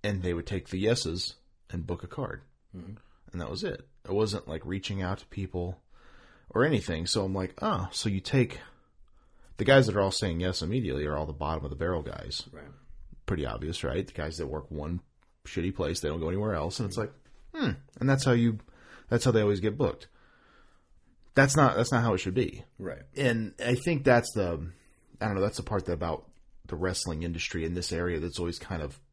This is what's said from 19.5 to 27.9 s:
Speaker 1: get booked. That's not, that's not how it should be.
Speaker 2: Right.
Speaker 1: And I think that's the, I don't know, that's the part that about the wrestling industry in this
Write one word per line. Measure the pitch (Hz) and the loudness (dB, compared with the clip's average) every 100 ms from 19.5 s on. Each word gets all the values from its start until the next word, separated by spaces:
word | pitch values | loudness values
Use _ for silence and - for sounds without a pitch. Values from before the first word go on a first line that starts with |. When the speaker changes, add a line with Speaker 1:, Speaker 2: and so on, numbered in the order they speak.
| 101 | 2
Speaker 1:
get | 104 117 | 0 0
booked. | 127 - - _ _ _ _ - - _ _ - _ _ - - | -2 -2 -14 _ _ _ _ -20 -20 _ _ -20 _ _ -2 4
That's | 135 156 | 6 6
not, | 135 101 | 4 4
that's | 120 | 2
not | 123 | 2
how | 117 | 2
it | 92 | 2
should | 95 | 0
be. | 92 120 - - _ | 0 -2 -4 -18 _
Speaker 2:
Right. | 92 - - - | -12 -12 -14 -2
Speaker 1:
And | 135 113 110 - 117 | 0 0 -4 -4 -2
I | 127 | 0
think | - 156 139 | 0 2 6
that's | 120 - | 6 4
the, | 110 90 82 82 - - - _ - | -2 -2 -2 -6 -12 -20 -20 _ -6
I | 107 | -2
don't | 98 | 0
know, | |
that's | 101 - | 0 -2
the | |
part | - 104 90 | -4 -4 -2
that | |
about | 85 85 78 - - - - - | -4 -2 -4 -8 -20 -20 -20 -12
the | 82 | -4
wrestling | 90 82 - 78 | -2 -2 -4 -4
industry | 85 82 - 85 80 | -4 -4 -4 -4 -2
in | |
this | 87 87 | -2 -4